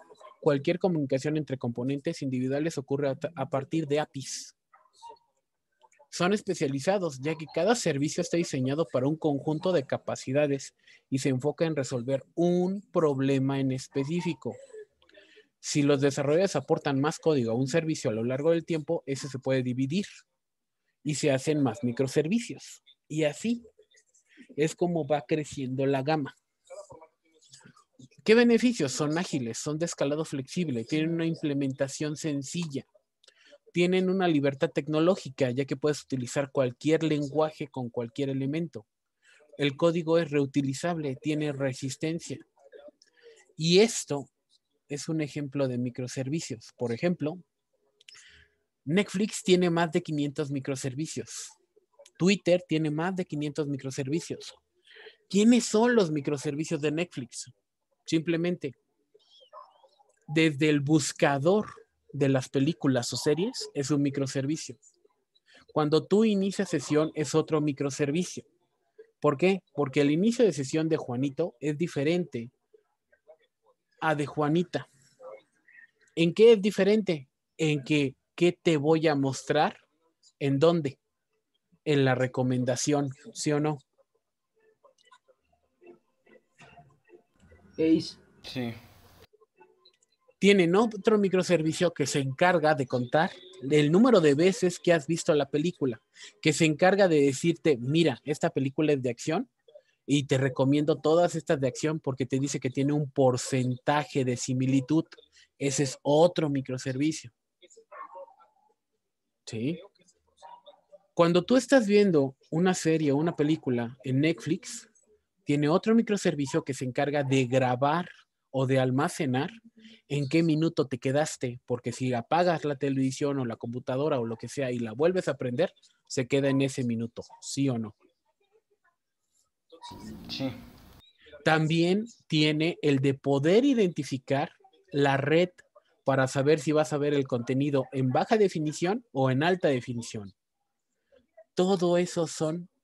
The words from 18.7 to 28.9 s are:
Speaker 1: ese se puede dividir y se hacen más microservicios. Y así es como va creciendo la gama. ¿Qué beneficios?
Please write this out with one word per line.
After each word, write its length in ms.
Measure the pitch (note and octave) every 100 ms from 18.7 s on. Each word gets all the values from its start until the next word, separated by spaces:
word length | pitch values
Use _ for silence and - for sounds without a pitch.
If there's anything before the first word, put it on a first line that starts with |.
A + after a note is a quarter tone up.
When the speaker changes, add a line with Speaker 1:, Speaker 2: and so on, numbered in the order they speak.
| D#3+ D3 E3+ -
Speaker 1:
ese 200 | C3+ C#3+
se 120 | C3
puede 240 | C3 C3
dividir 420 | B2 B2 C3+ F3 G3 - _ _ _ _ _ _ _ _
y 120 | C#3+
se 180 | C#3 D3+
hacen 300 | C3 D#3 D3+
más 200 | C3+ G#2+
microservicios. 1000 | B2 A#2+ C3 D#3 D3+ A3+ A#3 - - - _ _ _
Y 160 | D3+
así 400 | D3+ - A3 A#3 - _ _ _ _ _ _ _ -
es 220 | - D#3 -
como 300 | F3 E3+ C#3+
va 180 | D3 -
creciendo 600 | D#3 D3 - B2+ C3 C3+
la 160 | C#3
gama. 340 | C3 D#3 C#3 - _ _ _ C#5 - - - _ D#4+ D#4+ _ - - _ _ _ - _
¿Qué 120 | -
beneficios? 580 | A3 A#3+ A3+ A#3+ A#3 C#3